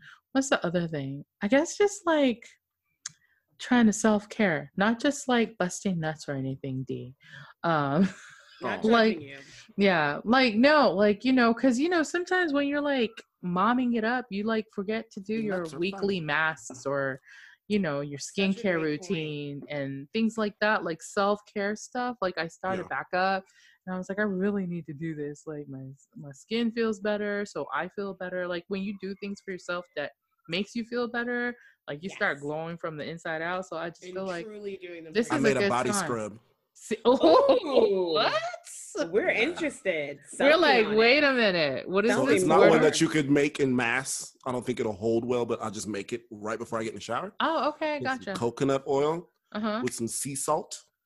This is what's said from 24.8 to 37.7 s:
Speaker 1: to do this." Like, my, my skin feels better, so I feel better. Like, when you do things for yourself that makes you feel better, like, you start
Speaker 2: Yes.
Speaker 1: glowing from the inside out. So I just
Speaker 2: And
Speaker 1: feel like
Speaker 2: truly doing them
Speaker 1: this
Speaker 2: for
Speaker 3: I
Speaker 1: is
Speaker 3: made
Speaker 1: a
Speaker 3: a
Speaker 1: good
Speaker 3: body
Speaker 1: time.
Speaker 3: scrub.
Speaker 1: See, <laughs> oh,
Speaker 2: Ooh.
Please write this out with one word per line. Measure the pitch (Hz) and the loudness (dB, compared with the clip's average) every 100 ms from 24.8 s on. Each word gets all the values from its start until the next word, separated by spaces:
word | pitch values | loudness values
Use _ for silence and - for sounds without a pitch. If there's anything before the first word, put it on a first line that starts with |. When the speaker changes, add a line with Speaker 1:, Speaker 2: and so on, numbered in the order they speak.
| 156 | -8
Speaker 1:
to | |
do | 143 165 151 | -8 -6 -6
this." | 147 147 160 | -8 -8 -10
Like, | 147 143 | -10 -10
my, | 135 135 139 _ - | -12 -14 -16 _ -18
my | 143 | -18
skin | 143 - 226 233 | -18 -6 -2 -2
feels | 233 226 202 | 0 -2 -2
better, | 208 208 208 202 208 | -2 -2 -2 -4 -6
so | 156 139 | -8 -6
I | 143 175 | -6 -6
feel | - 196 190 | -8 -10 -8
better. | 180 180 180 | -8 -6 -4
Like, | 175 - | -6 -6
when | 196 | -6
you | 202 202 | -6 -8
do | 190 196 | -10 -10
things | 202 202 | -10 -12
for | - | -10
yourself | 180 - 180 - - | -12 -8 -8 -8 -10
that | 143 _ _ _ - | -10 _ _ _ -8
makes | 175 202 233 | -6 -4 -6
you | 220 | -6
feel | 240 240 | -4 -4
better, | 240 240 240 240 240 _ _ - | -4 -4 -4 -4 -8 _ _ -12
like, | 147 | -10
you | 185 | -10
start | - 202 143 | -4 -2 -2
Speaker 2:
Yes. | |
Speaker 1:
glowing | 147 156 165 170 | -6 -6 -6 -8
from | 170 151 | -8 -8
the | 120 | -10
inside | 170 175 160 | -8 -6 -6
out. | 170 185 185 | -4 -6 -6
So | 160 | -8
I | 170 | -8
just | 170 | -12
Speaker 2:
And | 180 180 | -12 -8
Speaker 1:
feel | 185 | -6
like | 170 214 | -6 -8
Speaker 2:
truly | 208 202 190 | -12 -12 -12
doing | 175 170 | -14 -14
them | 160 | -4
Speaker 1:
this | 196 233 | -2 0
Speaker 2:
for | 302 | 2
Speaker 3:
I | |
Speaker 1:
is | |
Speaker 3:
made | 170 127 | 2 4
Speaker 1:
a | |
Speaker 3:
a | |
Speaker 1:
good | 196 | 2
Speaker 3:
body | 123 123 | 2 2
Speaker 1:
time. | - | 0
Speaker 3:
scrub. | 160 117 107 104 _ _ _ | 0 -4 -6 -10 _ _ _
Speaker 1:
See, | _ - 220 | _ -8 -2
<laughs> | 240 | 2
oh, | 262 | 6
Speaker 2:
Ooh. | 330 508 554 508 302 | 8 8 8 4 4